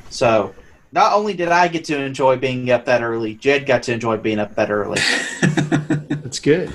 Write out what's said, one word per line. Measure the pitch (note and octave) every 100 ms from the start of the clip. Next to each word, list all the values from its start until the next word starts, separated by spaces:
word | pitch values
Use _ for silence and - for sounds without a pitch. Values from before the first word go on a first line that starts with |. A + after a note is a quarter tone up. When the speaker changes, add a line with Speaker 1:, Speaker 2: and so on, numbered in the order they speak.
| -
Speaker 1:
So | - A#2+ A2 - - - _ _
not | E3+ G#3+
only | G#3 G#3+
did | F3+ E3+
I | E3+ F3
get | E3 -
to | C#3+
enjoy | C#3 C3 C3 B2+
being | C3 B2+ B2
up | A#2+ B2+
that | A#2+
early, | A#2 A2+ A2 G#2+
Jed | C3+ C#3+ C#3
got | A#2+
to | -
enjoy | A2+ A#2 A2
being | A2 G#2+
up | G#2 -
that | G#2
early. | G#2 G2 G2 - - - -
Speaker 2:
<laughs> | - - - D3+ - D3+ -
Speaker 3:
That's | D3 B2+ -
good. | C#3+ F3 D#3